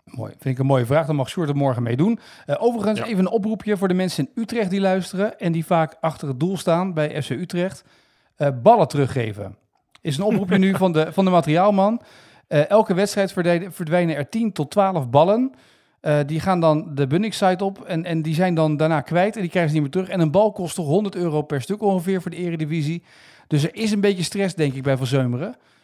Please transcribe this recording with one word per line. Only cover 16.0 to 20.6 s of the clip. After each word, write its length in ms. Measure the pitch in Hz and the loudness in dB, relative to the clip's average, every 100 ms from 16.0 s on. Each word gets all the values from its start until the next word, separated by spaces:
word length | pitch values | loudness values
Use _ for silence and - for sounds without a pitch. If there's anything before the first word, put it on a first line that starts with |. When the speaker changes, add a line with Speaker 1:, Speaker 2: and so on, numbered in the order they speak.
| 160 147 143 | -2 0 0
Speaker 1:
die 140 | 160 | -2
gaan 200 | 185 180 | 0 2
dan 360 | 160 151 170 139 | 4 2 0 -2
de 120 | 135 | 0
Bunnik-site 560 | 165 214 - 190 180 | 0 0 0 2 2
op 200 | 196 196 - | -2 -6 -6
en, 200 | 165 170 | -6 -2
en 160 | 165 | -4
die 120 | 156 | -2
zijn 200 | 160 185 160 | 0 2 2
dan 220 | 156 147 | 2 2
daarna 240 | 156 156 | 0 0
kwijt 340 | - 170 202 214 | 0 0 0 -2
en 60 | |
die 80 | 175 | -4
krijgen 220 | 185 160 | 0 0
ze 40 | 156 | 0
niet 40 | |
meer 200 | 139 185 | 0 -2
terug. 120 | 185 190 | -2 0
En 20 | |
een 120 | 160 | 2
bal 200 | 175 214 | 4 2
kost 240 | 202 | 0